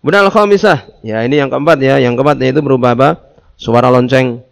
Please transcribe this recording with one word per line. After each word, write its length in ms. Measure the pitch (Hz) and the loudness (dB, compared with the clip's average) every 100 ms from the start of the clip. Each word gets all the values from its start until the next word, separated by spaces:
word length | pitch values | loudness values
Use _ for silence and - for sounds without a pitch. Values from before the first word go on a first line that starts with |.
Kemudian 240 | 135 196 196 | 0 0 2
al-khamisah, 720 | 208 208 196 208 151 - _ | 2 2 2 2 -2 -6 _
ya, 240 | 110 110 | -8 -6
ini 160 | 117 147 | -2 -2
yang 80 | 135 | -2
keempat, 320 | 131 151 151 | -2 0 0
ya. 160 | 131 135 | 2 0
Yang 240 | 123 120 | 0 0
keempat 160 | 139 139 | -2 0
yaitu 160 | 131 135 | -2 -2
berupa 320 | 143 131 123 | -2 0 0
apa? 320 | 120 139 175 _ _ _ _ | 2 0 -2 _ _ _ _
Suara 320 | - 117 123 | -2 2 2
lonceng. 560 | 127 123 131 127 120 - | 2 2 0 -2 -6 -16